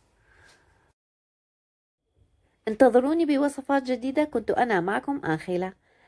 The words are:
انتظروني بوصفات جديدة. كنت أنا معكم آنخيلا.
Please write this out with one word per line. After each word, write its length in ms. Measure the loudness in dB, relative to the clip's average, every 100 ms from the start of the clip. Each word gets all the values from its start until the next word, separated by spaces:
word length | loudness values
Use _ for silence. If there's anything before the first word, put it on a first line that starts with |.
| _ _ _ _ -20 -20 _ _ _ _ _ _ _ _ _ _ _ _ _ _ _ _ _ _ _ _ -6
انتظروني 580 | 4 6 6 2 0 2
بوصفات 560 | 2 0 -4 -2 -2
جديدة. 420 | 0 -4 -2 -2
كنت 260 | -2 -2 -2
أنا 300 | -2 0 0
معكم 400 | 0 -4 -4 -6
آنخيلا. 480 | -4 -4 -2 -4 -4 -10 _ _